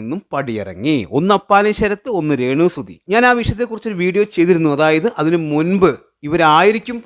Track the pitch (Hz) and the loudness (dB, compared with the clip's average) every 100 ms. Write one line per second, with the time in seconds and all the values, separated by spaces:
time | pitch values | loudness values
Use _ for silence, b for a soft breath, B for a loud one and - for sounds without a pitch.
0 | 110 180 - 143 135 107 98 90 135 147 | -8 -10 -8 -8 -6 -6 -8 -6 -2 -2
1 | 92 123 185 196 - 202 208 208 214 202 | -2 -2 0 0 2 2 2 0 -2 -4
2 | 269 196 151 135 123 139 175 147 98 82 | -4 -4 -2 -2 0 2 0 -2 -14 -14
3 | - 220 247 240 220 208 240 220 226 185 | -2 2 2 2 -2 -4 -6 -6 -8 -2
4 | 180 196 208 - 170 170 156 143 156 156 | 0 0 -2 0 2 4 2 2 2 2
5 | 208 - 151 170 156 147 165 196 180 117 | 0 -2 -2 0 -2 -2 0 2 2 0
6 | _ _ 147 170 156 156 196 220 233 233 | _ _ -6 0 4 4 4 0 -6 -12